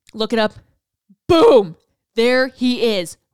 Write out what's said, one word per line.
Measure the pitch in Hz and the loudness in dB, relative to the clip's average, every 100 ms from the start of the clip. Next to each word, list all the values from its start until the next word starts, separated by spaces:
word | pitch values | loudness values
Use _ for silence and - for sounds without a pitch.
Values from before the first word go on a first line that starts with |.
| _ | _
Look | 214 220 | -10 -6
it | 226 | -4
up. | 214 - _ _ _ _ _ _ - | -4 -8 _ _ _ _ _ _ -2
Boom! | 330 466 254 175 - _ _ _ - | 2 4 4 0 -10 _ _ _ -4
There | 240 254 262 | 0 0 -4
he | - 247 247 226 202 | -4 -4 -2 -2 -4
is. | 165 - _ | -8 -16 _